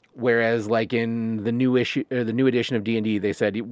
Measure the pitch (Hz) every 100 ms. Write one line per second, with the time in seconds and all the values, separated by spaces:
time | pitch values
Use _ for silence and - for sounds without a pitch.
0 | _ - 120 117 113 117 104 113 110 117
1 | 117 117 113 110 104 120 131 127 123 139
2 | - 127 113 113 131 120 110 120 104 113
3 | 107 104 101 95 107 101 113